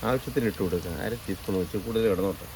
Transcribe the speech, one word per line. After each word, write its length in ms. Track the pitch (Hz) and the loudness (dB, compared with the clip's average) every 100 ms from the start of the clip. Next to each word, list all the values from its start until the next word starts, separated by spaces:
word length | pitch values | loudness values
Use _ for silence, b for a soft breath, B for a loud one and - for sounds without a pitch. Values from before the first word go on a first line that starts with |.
| 110 | 2
ആവശ്യത്തിന് 380 | 127 139 131 117 | 0 2 2 2
ഇട്ട് 100 | 95 | 2
കൊടുക്കാം. 300 | 92 90 87 80 | 0 0 -2 -4
അര 100 | 101 117 - | -4 -4 -4
ടീസ്പൂൺ 280 | 95 - 95 | -6 -2 0
വെച്ച് 160 | 87 107 | 0 -2
കൂടുതൽ 220 | 95 113 110 | 0 2 4
കിടന്നോട്ടെ. 340 | 90 98 90 - | 4 2 -2 -8